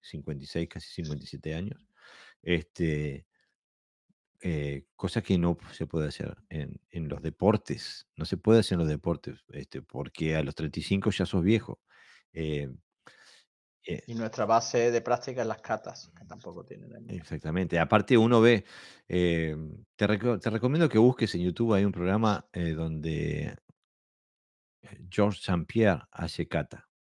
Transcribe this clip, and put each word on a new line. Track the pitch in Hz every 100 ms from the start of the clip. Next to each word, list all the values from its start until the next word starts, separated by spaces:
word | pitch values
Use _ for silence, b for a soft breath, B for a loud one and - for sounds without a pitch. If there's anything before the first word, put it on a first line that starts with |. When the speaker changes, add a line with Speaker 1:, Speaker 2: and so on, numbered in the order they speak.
Speaker 1:
cincuenta | - 78 71 73
y | 69
seis, | - 85
casi | - -
cincuenta | - 80 76
y | 67
siete | - -
años. | 80 98 131 _ B B B B B
Este, | 80 85 78 - 85 76 76 69 - _ _ _ _ _ _ _ _ _ _ _
eh, | 92 80 71 69 -
cosa | _ - -
que | - 92
no | 85 85 -
se | - 78
puede | 82 76
hacer | - 69 - _
en, | 80 69 67 _
en | 85 78
los | 71
deportes. | 78 - 95 107 - - - - - -
No |
se | 82 87
puede | - 113
hacer | 104 90
en |
los | 80
deportes, | 76 - 85 - - _
este, | 69 69 -
porque | - - 73 - 78 78
a |
los | 69
treinta | - 78 -
y |
cinco | 80 98 104
ya | 101 90
sos | 98
viejo. | 87 110 - - _ b b b _
Eh, | - 80 73 71 65 _ _ - B B B B _ _ _
eh, | - 87 -
Speaker 2:
Y |
nuestra | 113 110 110 104
base | 113 117 123 117
de | 120
práctica | 117 120 - 127
es | 110
las | 107
katas, | - 110 - - - -
que |
tampoco | - 92 - 87
tienen | - - -
el | - - 95
Speaker 1:
Exactamente. | 80 78 78 82 90 85
Aparte | 82 107 101 123
uno | 113 120
ve, | 113 117 - B B B _
eh, | 90 90 85 80 78 78 - - _
te | 101
reco-, | 104 117 107
te | -
recomiendo | 110 123 151 160
que | 113
busques | 120 127 110
en | 87
YouTube, | 90 82 117
hay | 104
un | 101
programa, | 87 87 101 113 101 -
eh, | - 85
donde, | 78 82 80 78 78 78 76 73 - _ _ _ _ _ _ _ _ _ _ _ _
eh, | - - 90
George | 101 104 95
Saint | - 87 80
Pierre | 113 110 85 -
hace | - 87 - 82
kata | 82 78 - _ _